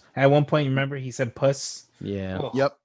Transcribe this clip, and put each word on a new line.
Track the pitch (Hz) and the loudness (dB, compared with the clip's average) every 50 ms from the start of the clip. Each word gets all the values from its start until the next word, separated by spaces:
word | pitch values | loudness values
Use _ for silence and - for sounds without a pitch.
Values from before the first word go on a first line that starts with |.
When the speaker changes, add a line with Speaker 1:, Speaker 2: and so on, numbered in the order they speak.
| _ _ - | _ _ 0
Speaker 1:
well. | 131 139 | 4 4
Speaker 2:
At | 139 | 6
one | 143 147 143 | 6 6 4
point, | 135 160 151 143 135 | 2 2 0 2 2
remember, | 135 135 139 139 143 | 0 0 -2 -2 -4
he | 139 131 127 | -8 -10 -8
said | 117 - 131 117 - | -4 -4 -4 -4 -2
puss? | - 135 139 139 - - - - - - _ _ - | 0 0 0 0 0 -4 -12 -12 -14 -18 _ _ -12
Speaker 1:
Yeah. | 95 98 101 98 95 95 92 92 | -8 -6 -6 -4 -4 -4 -4 -4
Speaker 2:
Ugh. | 87 - - | -4 -2 0
Speaker 3:
Yep. | 131 139 139 - _ | 0 0 0 -2 _